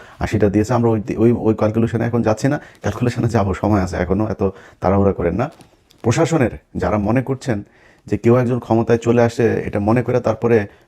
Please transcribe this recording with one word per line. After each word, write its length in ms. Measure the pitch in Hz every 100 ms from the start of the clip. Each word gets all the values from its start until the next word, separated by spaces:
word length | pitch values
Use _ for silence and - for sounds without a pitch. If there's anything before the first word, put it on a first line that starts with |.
| - -
আশিটা 300 | - 104 104
দিয়েছে, 240 | 101 104
আমরা 160 | 123 117
ওই, 120 | 110 98 -
ওই, 140 | 113
ওই 220 | 117 110
ক্যালকুলেশনে 520 | 107 107 110 113 113 117
এখন 160 | 120
যাচ্ছি 260 | 110 107 135
না, 100 | 147
ক্যালকুলেশনে 720 | - - 104 - 123 - 117
যাবো, 260 | 110 98
সময় 280 | 90 104 107
আছে 160 | 90 90
এখনও, 300 | 90 95 107
এত 160 | 98 98 - - -
তাড়াহুড়া 340 | 90 98 101
করেন 220 | 92 85 90
না। 160 | 147 - - _ _ _
প্রশাসনের 480 | - 131 160 160 113 76 _ 92
যারা 220 | 90 104
মনে 240 | 101 120
করছেন 420 | 131 131 - 104 - _ _ _ -
যে 120 | 104
কেউ 180 | 117 123
একজন 240 | 120 123
ক্ষমতায় 400 | - 113 113 117
চলে 220 | 117 120
আসে, 320 | 117 - 113
এটা 260 | 104 - 107
মনে 240 | 101 120
করে 160 | 120 123
তারপরে 480 | 117 110 117 117 104 -